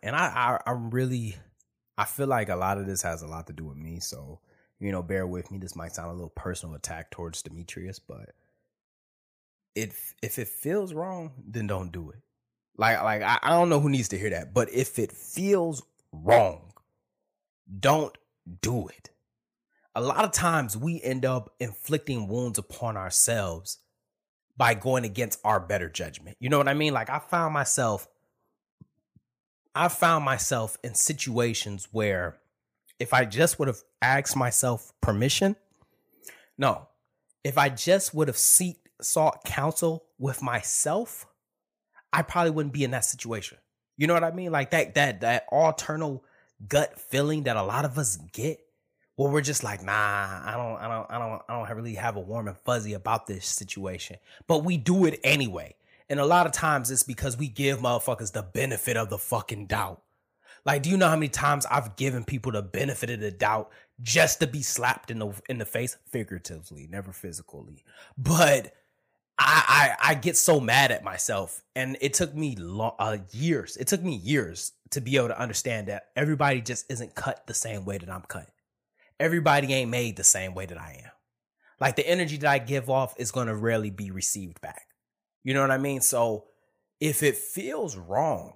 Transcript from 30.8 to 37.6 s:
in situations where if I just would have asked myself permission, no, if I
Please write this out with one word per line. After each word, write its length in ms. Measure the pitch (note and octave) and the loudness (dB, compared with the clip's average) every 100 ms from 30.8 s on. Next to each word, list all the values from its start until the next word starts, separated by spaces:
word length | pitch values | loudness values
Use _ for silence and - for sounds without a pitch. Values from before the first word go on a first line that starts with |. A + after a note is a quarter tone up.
| B2+ | -4
in 100 | G#2 | 0
situations 920 | - D3 C3 A#2 A#2+ G#2+ G#2+ G2 - | 0 0 -2 0 0 0 -4 -8 -6
where 460 | A2 G#2 F#2 F2 - _ _ _ _ _ - | -2 0 0 -2 -8 _ _ _ _ _ -8
if 160 | A#2+ | 2
I 120 | C3 A2+ | 2 4
just 340 | A2 E3 - | 2 2 2
would 80 | C3+ | -2
have 140 | A2 _ - | -2 _ 0
asked 360 | B2 C#3 C3+ C3+ | 2 2 2 0
myself 560 | B2 - B2+ A2+ - - | 2 2 2 -2 -6 -2
permission, 560 | - G#2 C3 - G3 G#3 _ _ _ _ _ _ - - _ - | 0 2 2 4 2 2 _ _ _ _ _ _ -20 -20 _ 0
no, 300 | C3+ - - _ _ _ _ _ | 0 0 -6 _ _ _ _ _
if 140 | C#3 | 0
I 120 | C#3+ | 4